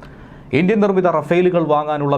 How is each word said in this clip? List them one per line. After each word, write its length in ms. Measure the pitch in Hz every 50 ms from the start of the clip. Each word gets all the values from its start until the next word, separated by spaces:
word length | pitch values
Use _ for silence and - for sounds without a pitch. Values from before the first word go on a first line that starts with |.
| - - - - - - - - - - - 135
ഇന്ത്യൻ 200 | 175 180 226 214 208
നിർമ്മിത 220 | 202 196 190 175 175 160 156
റഫേലുകൾ 440 | 147 - 175 175 180 180 175 170 165 147 151
വാങ്ങാനുള്ള 420 | 147 151 151 151 147 143 143 143